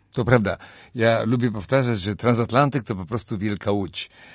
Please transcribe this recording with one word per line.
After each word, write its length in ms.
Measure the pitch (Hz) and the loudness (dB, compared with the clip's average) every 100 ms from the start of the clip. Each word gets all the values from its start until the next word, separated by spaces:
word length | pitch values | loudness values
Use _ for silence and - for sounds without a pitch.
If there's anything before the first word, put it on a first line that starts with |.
| _ | _
To 120 | - | -4
prawda. 320 | 113 123 98 85 - - - | 2 2 2 -4 -10 -20 -14
Ja 300 | 123 113 113 | 0 2 2
lubię 260 | 110 123 120 | 2 0 0
powtarzać, 480 | 107 92 131 123 113 | -2 0 0 2 0
że 160 | 90 101 | -2 -2
Transatlantyk 680 | 117 117 117 120 143 131 | 0 2 2 2 2 0
to 100 | 104 98 | -4 -6
po 80 | 90 | -6
prostu 320 | 113 - 107 | -8 -6 -6
wielka 320 | 104 101 - | -4 -4 -2
łódź. 400 | 104 95 - - - - | -2 -2 -8 -12 -16 -20